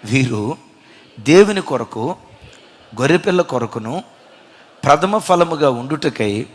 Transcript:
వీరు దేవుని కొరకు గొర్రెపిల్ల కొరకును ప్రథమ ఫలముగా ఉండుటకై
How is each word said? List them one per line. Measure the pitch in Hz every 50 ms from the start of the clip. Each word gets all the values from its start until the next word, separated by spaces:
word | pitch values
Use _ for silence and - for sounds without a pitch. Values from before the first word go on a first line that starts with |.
| -
వీరు | 104 117 135 131 120 113 107 104 120 160 - - _ _ _ _ - - - - - _ -
దేవుని | 104 117 156 185 208 202 208 196
కొరకు | 160 - 147 120 117 - - 113 113 151 - - - - - - - - - - - - - - - - - 104
గొర్రెపిల్ల | 123 143 165 175 - 208 180 180
కొరకును | 170 - 131 123 117 107 - 117 107 113 135 185 - - - _ - - - - - - - - - _ _ _ -
ప్రథమ | 135 143 151 170 190 208
ఫలముగా | 220 - - 180 175 170 165 165 147 151 139
ఉండుటకై | 123 120 123 131 156 147 - 151 117 - 110 104 101 107 131 -